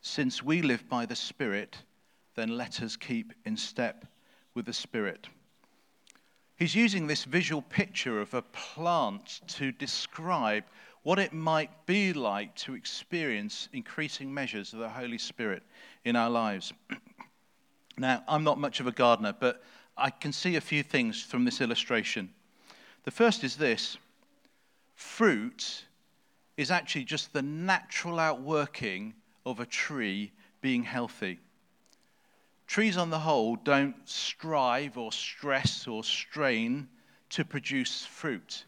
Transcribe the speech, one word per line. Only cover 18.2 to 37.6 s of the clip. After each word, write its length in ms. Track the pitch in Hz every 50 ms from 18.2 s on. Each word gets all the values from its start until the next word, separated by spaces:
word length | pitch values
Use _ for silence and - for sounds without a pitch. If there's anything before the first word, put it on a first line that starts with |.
| - -
I'm 160 | - 151 156
not 140 | 151 143 139
much 220 | 143 143 - -
of 80 | 135 123
a 40 |
gardener, 440 | 113 - 131 120 117 110 110 104 98 -
but 240 | - 123 120 - - - - - - _ _
I 140 | - 123 135
can 220 | - - - 147
see 240 | 143 - - 180 175
a 60 | 156
few 200 | - - - 143
things 400 | 139 - - 143 123 113 107 -
from 240 | - - - 127 123
this 160 | 123 120 -
illustration. 680 | 135 117 117 - - - 127 113 107 - - 117 101 92 - _ _ _ _ _ _ - - - - - - _ _
The 80 | -
first 320 | - - 226 233 208 - -
is 120 | 131 123
this. 420 | 139 151 135 113 104 - - - - _ _ _ _ _ _ _ _ _ _ _ _ _ _ _ _ _ _ _
Fruit 880 | - - - - - 226 214 151 107 107 120 127 - - - - - - - _ _ _ _ _ _ _ _ _ _ _ _ _ -
is 140 | 147 127
actually 320 | 185 175 - - - 151 131
just 300 | 113 156 147 - - -
the 100 | 147 135
natural 760 | 143 151 160 175 190 190 180 - - - - - 175 170 165
outworking 960 | 160 160 139 123 131 143 160 151 147 - - - - 107 92 92 101 110 113 - _ _ _ _ _
of 140 | 131 127 107
a 60 | 120 117
tree 640 | - - - - 151 139 117 104 95 101 104 101 _ _ - - _ _
being 200 | - 135 131 123 120
healthy. 540 | 107 120 127 120 110 - - - 95 90 87 - _ _ _ _ _ _ _ _ _ _ _ _ _ _ _ _ _ _ _ _ _ _ _ _
Trees 320 | - - - 214 220 185 180
on 140 | 175 165
the 80 | 160 156
whole 380 | 156 160 156 131 110 113 117 110
don't 380 | - 147 143 139 139 139 127 - -
strive 920 | - - - - - - _ - 160 160 147 131 123 120 131 147 143 110 123
or 140 | 117 113
stress 760 | 107 - - - - - - 143 135 135 135 - - - -
or 180 | - 117 107 113
strain 840 | - - - - - - 151 151 135 123 110 113 117 123 143 147 - - - _ _ - _ _ _
to 160 | - - 156
produce 580 | - - 147